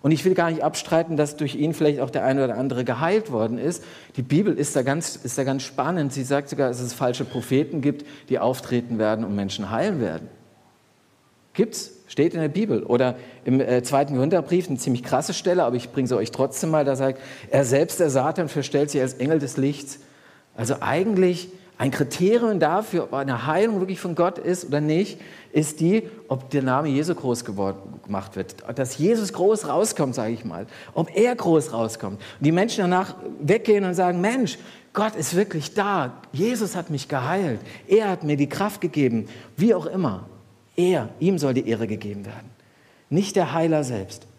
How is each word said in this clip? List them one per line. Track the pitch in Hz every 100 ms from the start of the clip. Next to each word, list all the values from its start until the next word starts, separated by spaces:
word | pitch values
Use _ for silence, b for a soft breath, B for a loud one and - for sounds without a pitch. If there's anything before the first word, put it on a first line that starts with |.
Und | 139
ich | 156
will | 185
gar | 185 170
nicht | 160
abstreiten, | 143 151 - 165 165 160
dass | 147 147
durch | 147 -
ihn | 147
vielleicht | 151 151 143
auch | 127
der | -
eine | 110 135
oder | 131 110
andere | 135 123
geheilt | 123 120 160 208 214
worden | 120 110 120
ist. | 135 175 B B B
Die | -
Bibel | 127 147 214
ist | 156 143 147
da |
ganz, | 127 147 170 -
ist | 123 -
da |
ganz | 135 135
spannend. | 131 - 139 180 143
Sie | 131
sagt | 127 139 139
sogar, | - 131
dass | 123
es | 123
falsche | - 127 123
Propheten | 123 131 113 131 160 165
gibt, | 135 143 - B -
die | 127
auftreten | 117 127 - 123 123 117
werden | 107 110
und | 110
Menschen | 101 98 - 98
heilen | 113 185 180
werden. | 107 80 - - - _ _ _ _ _ _ _ _ _ _
Gibt's, | - 220 - - - -
steht | - 160
in | 170
der | 156
Bibel. | 151 214 117
Oder | - 123 127 127 B B
im, | - 131
äh, | 113 127
zweiten | 127 139 143
Korintherbrief, | 135 135 180 147 175 175
eine | 135
ziemlich | - 123
krasse | - 131 165
Stelle, | 190 - 180
aber | 135
ich | 123 123
bringe | - 127
sie | 123
euch | 110
trotzdem | - 131 - 165
mal, | 156
da | 139
sagt, | 131 135 131 B B B
„Er | 139
selbst, | 131 139 165 -
der | 165
Satan, | 135 131 160 160
verstellt | 156 135 147 147
sich | 147
als | 127
Engel | 127 131 160
des | - 135
Lichts.“ | 139 147 - - B B B B B -
Also | 117 -
eigentlich | - 143 190 196 185 175 - B B -
ein | 127
Kriterium | 131 143 - 180 233 233 196
dafür, | 156 180 220 175
ob | -
eine | - 139 120 123
Heilung | 156 220 208
wirklich | 185 190
von | 185 160
Gott | 175 175
ist | 147 180 -
oder | 147
nicht, | 151 156 202 - B B B
ist | - 151 -
die, | 160 214 220 B -
ob | 131 127
der | 143
Name | 131 127 156
Jesu | 139 160
groß | 170 127 120
geworden, | - 98 98 98 - -
gemacht | - 101 98
wird. | - 92 - -
Dass | 123 127 -
Jesus | 160 233 202
groß | - 185 214 156
rauskommt, | 143 214 - 143
sage | 127 110
ich | 117
mal. | 107 85 - B B
Ob | - 165 -
er | 240 247
groß | 175 160 147
rauskommt. | 113 113 110 104 104
Und | - -
die | 143
Menschen | 165 220 233
danach | 180 180 185 - - -
weggehen | 147 220 220 208
und | 190
sagen, | 175 180 175
„Mensch, | 190 254 220 - B B B
Gott | - 214
ist | 214 160 170
wirklich | 202 160 139
da. | - 202 196 127 - -
Jesus | 131 208 240 202
hat | 175 175
mich | 147 -
geheilt. | 139 127 185 180 110 B B -
Er | 202 208
hat | 180
mir | 156 147
die | 139
Kraft | - 202 202
gegeben.“ | 175 151 135 117 104 B B -
Wie | 208
auch | 185 160
immer. | 190 160 92 - - - _ _
Er, | - 180 170 107 -
ihm | 165 185
soll | 139
die | 127 107
Ehre | 113 110
gegeben | 104 104 101 98
werden. | 110 - - b b b b b
Nicht | 151 202 202
der | 160
Heiler | 151 165 156
selbst. | 135 117 95 - -